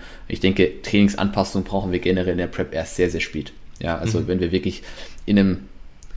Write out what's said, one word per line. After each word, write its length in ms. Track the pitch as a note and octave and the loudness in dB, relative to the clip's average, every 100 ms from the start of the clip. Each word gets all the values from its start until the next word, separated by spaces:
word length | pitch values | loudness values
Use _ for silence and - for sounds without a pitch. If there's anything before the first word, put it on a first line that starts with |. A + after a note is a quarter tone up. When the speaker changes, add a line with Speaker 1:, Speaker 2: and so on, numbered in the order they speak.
| - - - | -8 -16 -8
Speaker 1:
Ich 120 | - | 0
denke, 400 | F#2+ G2 F2+ - | 2 4 4 2
Trainingsanpassung 840 | - G#2 G2+ G2+ G2+ G2+ F#2+ G2 | 0 6 6 4 0 0 0 0
brauchen 280 | F#2 G2 F#2+ | -2 -2 0
wir 60 | F2+ | 0
generell 340 | E2+ F#2 F2+ | 2 2 2
in 40 | F2 | 0
der 80 | F2 | -2
Prep 260 | - D#2+ | -4 -4
erst 220 | D#2+ D#2 - | -4 -6 0
sehr, 120 | F2 | 0
sehr 120 | D#2 | 2
spät. 320 | - D#2 - - - - | -4 -6 -8 -12 -16 -8
Ja, 180 | E2+ E2 | -4 -2
also 220 | A2 G#2 | 0 0
Speaker 2:
Mhm. 60 | - | 0
Speaker 1:
wenn 120 | F#2 | 0
wir 100 | F2 | 2
wirklich 300 | F#2 F#2+ - - - - - - | 0 0 -6 -10 -12 -12 -10 2
in 140 | G2+ | 4
einem 200 | F#2+ F2+ - - - - - | 6 2 -6 -16 -18 -18 -12